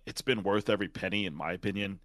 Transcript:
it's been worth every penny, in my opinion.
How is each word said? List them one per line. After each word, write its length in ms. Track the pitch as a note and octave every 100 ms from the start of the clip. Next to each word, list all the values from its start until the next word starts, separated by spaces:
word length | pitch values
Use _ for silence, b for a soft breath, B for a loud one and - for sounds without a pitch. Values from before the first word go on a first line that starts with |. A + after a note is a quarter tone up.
| -
it's 180 | -
been 200 | - A#2+
worth 260 | G2 G#2 G#2
every 200 | G#2 G2
penny, 380 | - F#2+ G#2 F#2
in 80 | D2+
my 180 | D#2
opinion. 480 | F2+ G2+ G2+ G2+ F#2+